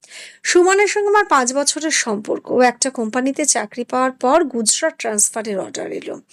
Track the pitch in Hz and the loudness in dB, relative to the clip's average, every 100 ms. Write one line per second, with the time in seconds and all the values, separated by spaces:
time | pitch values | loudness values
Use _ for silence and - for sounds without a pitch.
0 | _ - - - - 359 359 381 403 415 | _ -20 -20 -14 2 4 6 6 2 2
1 | 403 415 403 294 247 262 285 311 311 - | 2 2 4 2 2 0 -2 -2 -2 -2
2 | - 208 208 - - 247 247 240 269 262 | -2 -4 -4 -8 -2 2 2 2 -4 -4
3 | 220 220 262 269 294 233 214 - 240 254 | -4 -2 -2 -2 -2 -2 -4 -8 -6 -2
4 | 254 262 254 311 294 233 214 - 320 311 | -2 0 2 2 2 -2 -2 0 -2 -4
5 | 233 208 - 233 214 190 - - 185 - | -6 0 -2 -2 -6 -6 -6 -8 -8 -8
6 | - - - | -10 -12 -14